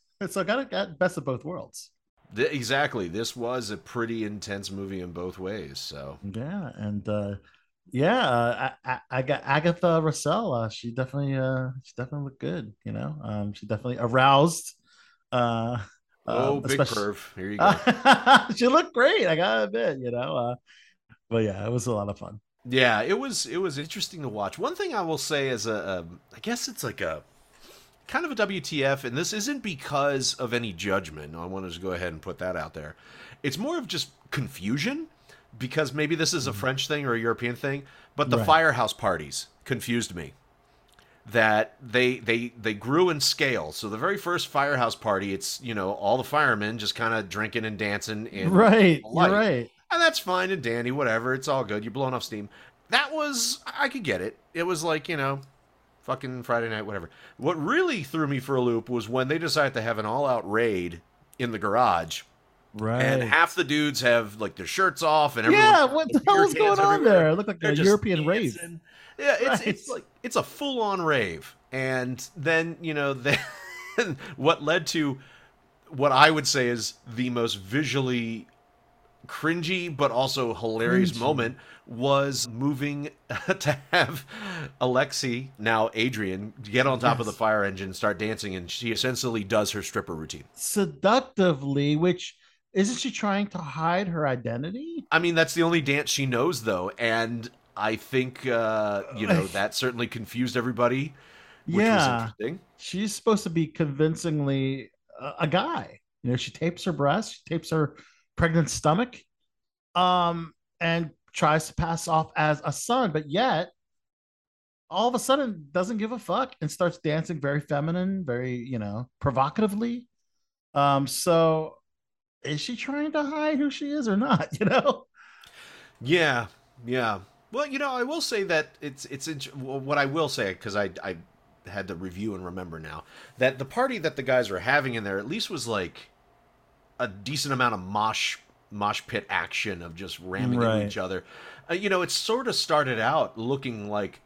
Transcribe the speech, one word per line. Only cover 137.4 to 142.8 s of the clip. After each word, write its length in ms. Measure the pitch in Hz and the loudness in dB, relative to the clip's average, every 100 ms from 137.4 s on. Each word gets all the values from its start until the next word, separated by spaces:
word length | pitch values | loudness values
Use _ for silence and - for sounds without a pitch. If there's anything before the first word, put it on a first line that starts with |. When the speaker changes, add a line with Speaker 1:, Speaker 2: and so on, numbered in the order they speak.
| 139 | -2
Speaker 2:
amount 200 | 127 123 104 | 2 2 0
of 60 | |
mosh, 560 | 92 104 110 - - - _ _ _ | -4 0 2 0 -4 -4 _ _ _
mosh 300 | 104 104 104 - | -4 -2 -2 -4
pit 180 | 110 - | -6 -2
action 520 | 95 85 - 107 90 | -2 -2 -4 -4 -6
of 140 | 85 82 | -10 -12
just 240 | 92 - | -12 -12
ramming 440 | 90 92 123 123 | -8 -4 0 2
into 140 | 117 107 | 2 2
Speaker 1:
Right. 40 | |
Speaker 2:
each 160 | 104 101 | -2 -4
other. 260 | 92 92 - - - - - | -4 -6 -8 -20 -20 -16 -6
Uh, 40 | 175 | -2
you 140 | 202 | 0
know, 120 | 185 | 0
it 80 | 175 | 0
sort 360 | - - 233 240 | -2 -2 -2 -2
of 80 | - | -2
started 440 | - 151 | 2 2